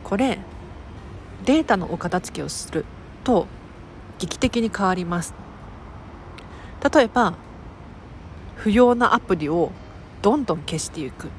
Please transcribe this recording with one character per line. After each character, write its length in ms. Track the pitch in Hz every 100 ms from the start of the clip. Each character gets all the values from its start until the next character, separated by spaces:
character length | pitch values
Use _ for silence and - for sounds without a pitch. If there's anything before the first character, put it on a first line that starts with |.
こ 140 | - 196
れ、 220 | 262 202 - - - - - - - - - - 190
デ 140 | 294
ー 40 |
タ 140 | 320 202
の 160 | 175
お 40 | 165
片 220 | 175 180
付 180 | - -
け 40 |
を 80 | 143
す 220 | - -
る 120 | 160 - - - -
と 220 | - 226 - - - - - - - -
劇 220 | 180 -
的 200 | 254 240
に 120 | 226 -
変 120 | 196
わ 80 | 185
り 100 | 175
ま 160 | 175
す。 140 | 165 - - - - - - - - - - - - - - - 277
例 120 | 311
え 40 | 233
ば、 280 | 254 214 170 - - - - - - - - - - - -
不 160 | 214
要 240 | 208 247 240
な 180 | 240
ア 60 | 233
プ 160 | - 180
リ 140 | 151
を 220 | 165 160 - - - - -
ど 120 | 202 285
ん 100 | 254
ど 100 | 165
ん 60 |
消 180 | 147 165
し 100 | -
て 120 | -
い 100 | 135
く。 180 | - 82